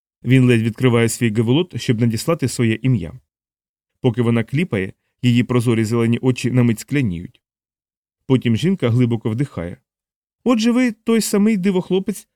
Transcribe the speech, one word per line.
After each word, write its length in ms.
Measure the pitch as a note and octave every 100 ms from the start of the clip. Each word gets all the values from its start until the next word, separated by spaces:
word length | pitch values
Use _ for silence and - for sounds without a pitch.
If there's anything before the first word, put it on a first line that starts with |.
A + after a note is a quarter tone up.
| _ _
Він 200 | A#2+ C3
ледь 180 | B2 A#2
відкриває 460 | A2+ - B2+ A#2 A#2
свій 220 | - A#2+
геволот, 500 | G#2+ A2+ C#3 F3+ -
щоб 200 | - A2
надіслати 480 | A#2+ A2 - E3 B2
своє 300 | - A#2 A2
ім'я. 380 | C3 A#2+ E2 B2+ _ _ _ _ _ _ _ _
Поки 220 | C3 A#2+
вона 220 | A#2 A#2
кліпає, 480 | G#2+ C#3 F#3 G2+ F#2+ - _ -
її 200 | B2 A#2+
прозорі 420 | - B2 A#2+ A2+
зелені 340 | G#2+ A#2 A#2 A#2
очі 320 | B2+ B2+ B2
на 120 | B2+
мить 180 | A#2+ A2
скляніють. 640 | - C#3+ A#2 E2+ F2+ _ _ _ _ _ _ _ _ _ -
Потім 260 | C3 - G#2+
жінка 340 | E3+ G3 B2
глибоко 400 | A#2+ A#2+ A#2 A#2
вдихає. 460 | A2+ C#3+ - E2+ - _ _ _ _ _ _
«Отже, 260 | A#3 A#3+ A#3
ви 220 | A#3 B3+
той 280 | G#3+ - A3+
самий 360 | G#3 G#3 G#3 A3
дивохлопець, 720 | G3 F#3 - F#3 F#3+ G3 -